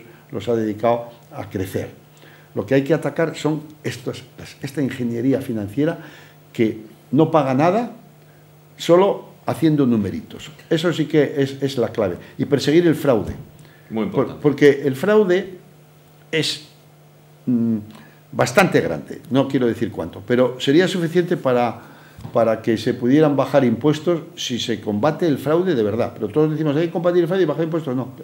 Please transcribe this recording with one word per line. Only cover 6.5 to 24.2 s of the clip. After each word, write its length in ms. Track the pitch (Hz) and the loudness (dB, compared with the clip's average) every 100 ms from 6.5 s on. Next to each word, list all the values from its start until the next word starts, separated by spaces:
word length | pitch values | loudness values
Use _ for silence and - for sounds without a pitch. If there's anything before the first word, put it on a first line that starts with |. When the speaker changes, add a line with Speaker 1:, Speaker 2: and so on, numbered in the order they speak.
Speaker 1:
que 280 | - 110 - - - - | 0 0 -2 -12 -20 -2
no 200 | 135 160 | 2 4
paga 240 | 156 131 131 | 4 2 2
nada, 360 | 170 214 240 - - - - - - - _ - | 2 2 -2 -10 -20 -20 -20 -20 -20 -20 _ -4
solo 480 | - 175 196 - - - - | 4 4 4 0 -8 -12 -6
haciendo 400 | 123 160 147 127 | 0 2 4 4
numeritos. 680 | 113 95 82 - - - - - | 2 0 -4 -10 -16 -18 -12 -2
Eso 220 | 165 170 | 0 0
sí 140 | 143 151 | 0 2
que 300 | 156 135 - | 2 2 2
es, 240 | 135 - | -2 -2
es 160 | 135 127 | -4 -2
la 120 | 107 | -2
clave. 280 | - 98 85 - - | 0 -2 -2 -10 -6
Y 80 | - | 0
perseguir 400 | 131 135 165 170 | 0 4 4 4
el 80 | 151 | 4
fraude. 380 | 139 110 80 - - - - - - | 2 2 0 -8 -14 -20 -20 -20 -8
Speaker 2:
Muy 160 | 110 95 | -4 -2
importante. 360 | 139 113 - | -2 -2 0
Speaker 1:
Por-, 120 | 147 | 0
porque 280 | 135 147 135 139 | 6 6 6 0
el 100 | 127 | -2
fraude 640 | 190 214 185 185 - - - - - _ _ - - | 2 4 4 2 -2 -12 -20 -20 -20 _ _ -20 -6
es, 340 | 156 139 - - - - - - _ _ - - | -4 -2 -6 -14 -20 -20 -20 -20 _ _ -10 -2
mm, 320 | 120 117 107 104 - - - - | 0 2 -2 -4 -18 -20 -20 -8
bastante 500 | - - 202 180 131 | -4 0 2 2 2
grande, 400 | - 76 - - - | 0 -4 -10 -14 -2
no 180 | 131 135 | 0 0
quiero 200 | 135 120 | 0 0
decir 240 | 104 110 | 0 -4
cuánto, 300 | - 85 95 101 | -6 -10 -8 -2
pero 320 | 123 123 - | 2 2 0
sería 280 | 139 156 180 | 2 4 4
suficiente 500 | 185 165 180 175 170 | 0 -2 0 0 -2
para, 420 | 135 123 117 101 - - - - - | 0 2 0 -4 -14 -20 -20 -18 -4
para 280 | 120 113 110 | 0 2 0
que 140 | 117 107 | 0 0
se 160 | 127 | 0
pudieran 440 | 113 120 147 156 135 | -2 2 4 4 2
bajar 260 | 127 143 | 2 2
impuestos 580 | 123 110 151 151 180 165 | 2 2 0 0 0 -2